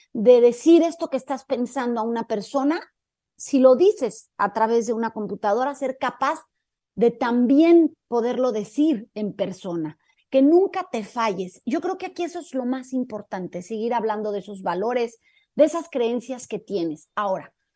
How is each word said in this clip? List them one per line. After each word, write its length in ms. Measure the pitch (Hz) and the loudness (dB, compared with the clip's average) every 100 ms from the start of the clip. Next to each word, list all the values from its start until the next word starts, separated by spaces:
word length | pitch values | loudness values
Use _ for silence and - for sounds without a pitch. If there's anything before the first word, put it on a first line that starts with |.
| _ | _
de 280 | 247 214 247 | 2 6 6
decir 420 | 240 233 311 339 | 6 4 4 6
esto 260 | 330 311 330 | 4 -2 -6
que 80 | 262 | -6
estás 260 | - 262 | -6 -10
pensando 560 | - 247 247 277 247 233 | -6 -4 -4 -4 -4 -4
a 40 | |
una 220 | 226 233 - | -4 -4 -4
persona, 540 | 220 - 269 277 349 - _ _ _ _ - | -6 -4 -2 0 -2 -6 _ _ _ _ -14
si 220 | - 277 | -2 6
lo 180 | 262 254 | 6 8
dices 540 | 381 415 233 - - - | 4 2 -4 -8 -14 -4
a 140 | 196 | -4
través 340 | 220 220 233 220 | 0 0 0 0
de 60 | |
una 180 | 226 226 | -4 -4
computadora, 640 | 220 208 196 208 214 262 | -6 -8 -4 -2 0 -2
ser 240 | 277 262 262 | -4 -8 -6
capaz 420 | 254 - 269 311 - _ _ _ _ | -6 -4 -4 -4 -10 _ _ _ _
de 160 | - 233 | 0 0
también 880 | 233 240 240 240 277 330 339 302 - _ | 0 -2 2 4 6 6 6 4 -2 _
poderlo 460 | 240 233 247 254 | -2 -2 -2 -2
decir 560 | 214 202 - 311 233 233 | -2 -4 0 0 0 -4
en 180 | 214 208 | -8 -8
persona, 680 | 180 185 180 190 170 156 - _ _ _ | -6 -8 -8 -8 -6 -6 -10 _ _ _
que 120 | 262 | 4
nunca 460 | 277 339 381 381 370 | 6 6 4 -2 -6
te 120 | 233 | -8
falles. 580 | 196 240 226 185 180 - - | -6 -4 -2 -2 -8 -10 -6
Yo 140 | 311 | -4
creo 180 | 359 381 | -4 -6
que 80 | 370 | -10
aquí 160 | 370 | -8
eso 160 | 339 339 | -8 -8
es 160 | - | -8
lo 100 | 262 | -6
más 280 | 240 262 254 | -4 -6 -6
importante, 720 | 262 254 214 - 190 180 175 | -6 -6 -10 -10 -10 -10 -10
seguir 320 | 180 220 233 | -10 -6 -4
hablando 360 | 233 220 208 214 | -2 -2 -4 -6
de 80 | 202 | -6
esos 240 | 190 202 | -10 -8
valores, 560 | 190 175 220 247 233 - _ _ _ - | -6 -4 -2 -2 -4 -8 _ _ _ 2
de 80 | |
esas 240 | 302 339 311 | 2 2 -6
creencias 560 | 269 233 240 - 247 - | -4 -2 -4 -6 -12 -10
que 140 | 214 | -10
tienes. 480 | - 196 170 156 - - | -6 -4 -4 -8 -10 -6
Ahora, 360 | 208 180 - _ _ | -4 -4 -8 _ _